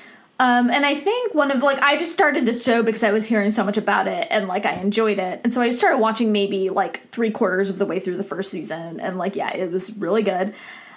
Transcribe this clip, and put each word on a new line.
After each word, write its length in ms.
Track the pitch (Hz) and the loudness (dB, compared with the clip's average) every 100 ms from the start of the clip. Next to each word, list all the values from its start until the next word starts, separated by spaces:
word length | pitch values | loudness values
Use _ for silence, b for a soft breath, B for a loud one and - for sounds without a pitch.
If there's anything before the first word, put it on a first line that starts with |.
| B B B - | B B B 0
Um, 280 | 254 247 240 | 4 4 4
and 160 | 269 285 | 2 2
I 100 | 294 | 0
think 380 | 392 480 480 311 | 0 -2 0 0
one 160 | 277 | 2
of, 100 | 277 | 2
like, 180 | 277 269 | 2 4
I 140 | 285 294 | 2 2
just 140 | 339 | 0
started 340 | - 320 277 233 | 2 2 4 0
this 200 | 240 - | 0 2
show 180 | 233 | 2
because 200 | 226 220 | 2 2
I 80 | 226 | 2
was 140 | 214 214 | 2 2
hearing 260 | 226 202 | 2 2
so 120 | 208 | 0
much 140 | 196 208 | 0 0
about 300 | 202 202 190 | 2 2 0
it 200 | 185 - | -2 -2
and, 160 | 220 196 | -2 -2
like, 160 | 185 202 | -2 -2
I 80 | |
enjoyed 460 | 165 190 208 220 196 | -2 0 2 2 0
it. 200 | 185 175 240 | -2 -4 -2
And 80 | |
so 80 | 233 | 0
I 60 | 240 | 0
just 120 | 247 | 2
started 200 | 392 302 | 2 4
watching 340 | 220 220 226 | 2 2 2
maybe, 360 | 208 202 196 190 | 2 0 0 0
like, 380 | 185 - - - | 0 -2 -4 -12
three 200 | - 220 | -2 -2
quarters 380 | 214 208 185 196 | 0 0 2 -2
of 80 | 185 | 0
the 80 | 202 | -2
way 140 | 170 | -2
through 160 | 185 185 | -4 -6
the 60 | |
first 260 | 190 170 196 | -6 -6 -6
season. 480 | 190 151 160 165 165 | -8 -8 -8 -10 -8
And, 180 | - 185 | -8 -4
like, 180 | 180 - | -4 -4
yeah, 180 | - - | -4 -4
it 160 | 180 | -4
was 240 | 180 185 214 | -4 -6 -6
really 280 | 165 214 | -2 0
good. 300 | 202 185 202 B B B B | 0 0 -4 B B B B